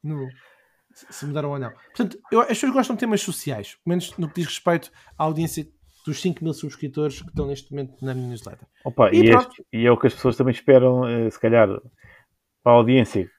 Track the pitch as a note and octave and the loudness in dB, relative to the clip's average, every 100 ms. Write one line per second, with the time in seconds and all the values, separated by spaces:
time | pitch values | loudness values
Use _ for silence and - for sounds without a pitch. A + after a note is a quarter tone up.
0 | D3+ D3+ C3 B2+ _ _ _ _ _ _ | -8 -10 -10 -14 _ _ _ _ _ _
1 | _ - C#3+ D3 D3 C#3+ B2 - _ - | _ -14 -8 -6 -6 -6 -10 -12 _ -6
2 | G#3+ - _ A3+ A#3+ A3+ C4+ C4 - A#3 | -6 -6 _ 0 0 0 0 0 -2 -2
3 | A3+ G3+ - E3 - A#2 G2+ - - F3 | -2 -2 -4 -8 -8 -8 -10 -12 -4 -4
4 | E3+ - D#3+ - D#3+ - - E3+ - _ | -4 -8 -8 -6 -8 -4 -2 -2 -4 _
5 | _ _ D#3 D#3 E3 - D#3 _ _ _ | _ _ -4 -2 -6 -6 -12 _ _ _
6 | - D3 F#3+ E3 E3 D#3 D3 - D3 C3+ | -10 -6 -4 -4 -6 -8 -10 -10 -12 -4
7 | D3+ C#3 - - C#3+ C#3 - C#3 C3 C3 | -6 -6 -12 -8 -8 -8 -12 -12 -12 _
8 | C3 C3 B2 A#2+ - - - _ - A#2+ | -8 -8 -8 -12 -16 -20 -20 _ -12 2
9 | A2 G#2 A2 A#3+ B3 - - A2 A#2 A#2 | 4 6 6 6 4 -10 -12 0 2 4
10 | C3+ - C3 A#2 C3 A#2+ - C3 B2+ B2+ | 2 0 -4 0 -2 -2 4 6 6 0
11 | B2 A#2 A2+ - A2+ A#2 G#2+ G2 - _ | -2 -2 -4 -2 2 4 4 0 -12 _
12 | _ _ _ _ _ _ - A#2+ A#2 C3 | _ _ _ _ _ _ 4 6 6 4
13 | A2+ G#2+ F2 | 2 -2 -6